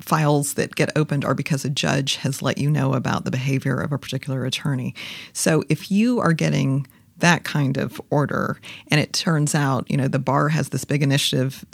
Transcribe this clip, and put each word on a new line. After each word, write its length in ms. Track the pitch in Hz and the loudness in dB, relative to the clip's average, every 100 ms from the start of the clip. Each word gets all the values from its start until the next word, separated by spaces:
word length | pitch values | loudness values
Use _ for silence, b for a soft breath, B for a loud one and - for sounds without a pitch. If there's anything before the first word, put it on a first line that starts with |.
files 540 | - 156 151 147 143 | -2 2 4 2 2
that 220 | - - - | -2 -2 0
get 200 | 151 151 | 0 0
opened 280 | 151 143 | 0 0
are 100 | 120 | 0
because 300 | 135 - 135 | -2 -2 -2
a 60 | 127 | -2
judge 460 | 135 - 139 139 - | -2 0 0 0 -2
has 240 | 135 139 | -4 -2
let 160 | 143 - | -2 0
you 120 | 143 | 0
know 240 | 147 135 | 2 2
about 300 | 131 127 - | 0 0 -2
the 60 | - | -2
behavior 460 | 127 135 131 135 127 | -2 -2 -2 0 -2
of 80 | - | -2
a 60 | 139 | -4
particular 480 | - 131 - 131 127 | -6 -8 -6 -4 -4
attorney. 480 | - 151 131 123 B B B B | -4 -2 -4 -4 B B B B
So 320 | - 165 156 - | -4 2 2 2
if 220 | 156 - | -2 0
you 300 | 196 233 240 | 2 2 2
are 120 | 165 | 2
getting 540 | 165 160 147 135 135 135 b b - | 2 2 2 2 0 -2 b b 0
that 240 | 170 165 | 2 2
kind 340 | - 151 135 - | 0 0 0 0
of 240 | 135 - - | -2 -6 -2
order, 500 | 143 139 - - - B B - | 0 2 0 -2 -4 B B 0
and 100 | 151 | 0
it 120 | - | 2
turns 420 | - - 156 147 | 0 0 2 2
out, 360 | 156 139 131 - | 2 2 0 0
you 60 | 139 | 0
know, 120 | 131 | 2
the 120 | 131 | 0
bar 280 | 131 139 147 | 2 2 4
has 200 | 160 135 | 2 0
this 160 | 135 | -4
big 180 | - 143 | -2 0
initiative, 640 | 147 139 - 143 131 - - | 2 2 2 0 0 -4 -14